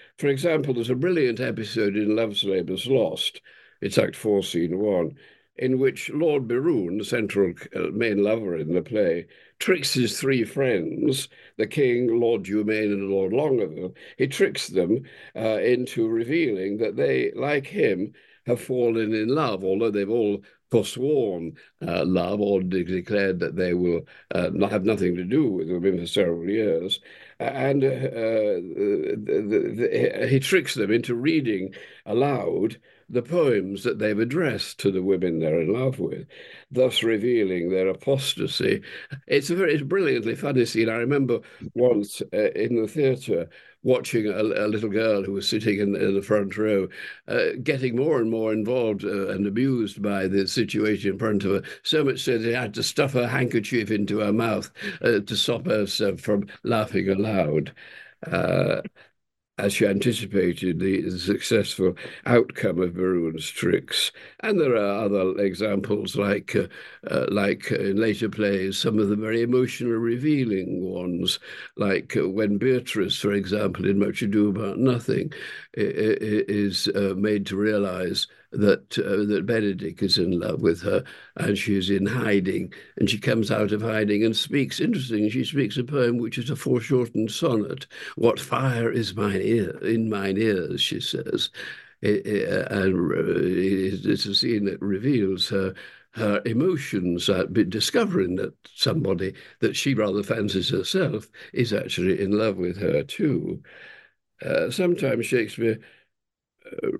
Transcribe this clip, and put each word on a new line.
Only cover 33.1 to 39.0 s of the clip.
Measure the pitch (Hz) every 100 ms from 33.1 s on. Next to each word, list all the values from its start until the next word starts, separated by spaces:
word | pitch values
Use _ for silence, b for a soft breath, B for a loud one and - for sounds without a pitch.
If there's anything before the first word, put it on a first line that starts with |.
the | 120
poems | 120 175 143 107 92 98
that | 120 95
they've | 107 104
addressed | 117 156 156 107 - -
to | 101
the | 95
women | 95 92 87 82
they're | 80 82
in | 80
love | 117 131 131
with, | 87 90 - B B B B
thus | 123 127 -
revealing | 113 110 117 117 98 90 87
their | 92 95
apostasy. | 92 - 135 135 - - - 107 107 B B